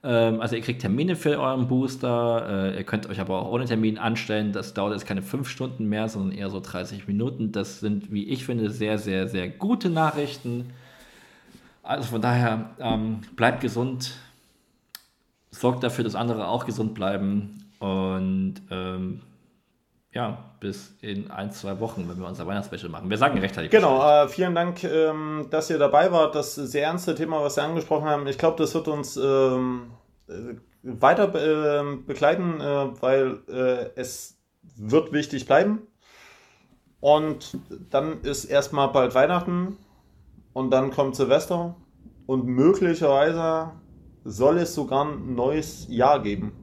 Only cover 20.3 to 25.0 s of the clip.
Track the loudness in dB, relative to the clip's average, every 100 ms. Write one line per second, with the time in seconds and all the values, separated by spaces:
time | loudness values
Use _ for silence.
20.3 | -8 -16 _ -10 -10 -16 _ -10 -8 -8
21.3 | -10 -10 -10 -10 -6 -6 -6 -8 -8 -10
22.3 | -8 -6 -6 -6 -10 -10 -10 -6 2 2
23.3 | 2 -2 -4 4 6 6 6 8 6 6
24.3 | 2 0 2 0 -2 0 2